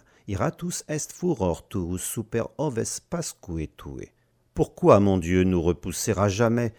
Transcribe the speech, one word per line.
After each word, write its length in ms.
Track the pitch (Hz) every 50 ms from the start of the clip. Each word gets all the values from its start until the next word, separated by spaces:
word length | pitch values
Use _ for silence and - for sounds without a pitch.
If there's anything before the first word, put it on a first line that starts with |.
| _ _ _ _ _
iratus 560 | - 101 87 113 160 - - 170 175 - - -
est 240 | - 151 151 - -
furor 560 | - - 175 180 165 - 95 90 80 - -
tuus 340 | - - 101 87 85 90 92
super 460 | - - - 117 107 - - 113 - - _
oves 440 | - 143 156 120 113 - - - - _ -
pasque 340 | - 170 160 - - _ - - 82 80 78 71 _
tue. 340 | - - 76 67 60 50 - _ _ _ _ _ _ _ _ -
Pourquoi, 440 | - 156 - - - 180 165 123 101
mon 200 | 101 101 95 92
Dieu, 240 | 80 85 92 92 92
nous 180 | 92 92 87
repousser 520 | 78 87 87 - - 95 85 - - 113 101
à 120 | 90 101 104
jamais 440 | 92 104 120 113 117 120 120 113 110